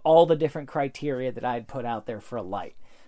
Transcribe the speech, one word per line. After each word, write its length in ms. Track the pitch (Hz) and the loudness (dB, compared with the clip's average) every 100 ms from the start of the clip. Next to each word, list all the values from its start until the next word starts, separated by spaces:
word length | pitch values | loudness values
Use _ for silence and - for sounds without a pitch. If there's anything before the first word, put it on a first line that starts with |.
all 220 | 156 160 170 | 6 8 8
the 100 | 151 | 4
different 320 | 151 160 135 | 0 -4 -6
criteria 640 | 156 139 - 147 127 127 | -4 -4 -4 -6 -4 -4
that 120 | 120 | -4
I'd 240 | 123 120 113 | -4 -4 -6
put 160 | 135 | -8
out 220 | 120 110 - | -6 -6 -8
there 140 | 107 | -10
for 160 | - 120 | -8 -10
a 60 | |
light. 340 | 92 98 85 - - - | -6 -8 -8 -14 -18 -20